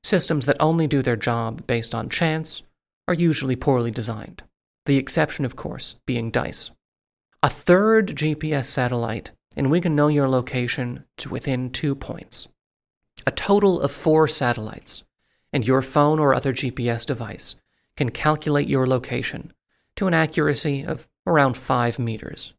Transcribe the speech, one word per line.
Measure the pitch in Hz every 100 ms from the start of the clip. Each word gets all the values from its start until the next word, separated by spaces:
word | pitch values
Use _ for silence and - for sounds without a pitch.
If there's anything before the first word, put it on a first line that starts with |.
systems | - 185 - 156 139
that | 139
only | 156 165 156
do | 143
their | 127 117
job | 117 117 113 113 -
based | 117 113 117
on | 117
chance | - 165 160 156 - - _ _ _ -
are | 175
usually | 170 147 135 127
poorly | 147 131 117
designed, | 113 110 107 - - - _ _ _ -
the | 139
exception, | 131 - 156 -
of | 131 -
course, | - - - - -
being | 120 113
dice. | - 69 - - _ _ _ _ _ _ _
A | 139
third | - - 180 214 220 190 143
G | 151 151
P | 156
S | 147 123
satellite, | - 123 120 117 113 - - _ -
and | 135
we | 165
can | 170 147
know | 147
your | 147 135
location | 131 123 135 120 - 123 127 - -
to | 139
within | - - 127 127
two | 127 147 139
points. | - - - - - _ _ _ _ _ _ - -
A |
total | - - 202 202 175
of | -
four | - - 156 156
satellites, | - 123 120 107 - - - _ _ _ _ _
and | 139 113
your | 131
phone | 131 160 147 156
or | 143 127
other | 135
G | 127 131
P | 117 120
S | 117 -
device | 120 110 - - - _ _ _ -
can | 127
calculate | - 151 151 - 143 143
your | 139 127
location | 127 123 120 - - - _ _ _ _ -
to | 190
an |
accuracy | 165 156 165 151 143 160 139
of | - 156 - _ -
around | 160 139 120
five | - 123 120 113
meters | 117 110 - - -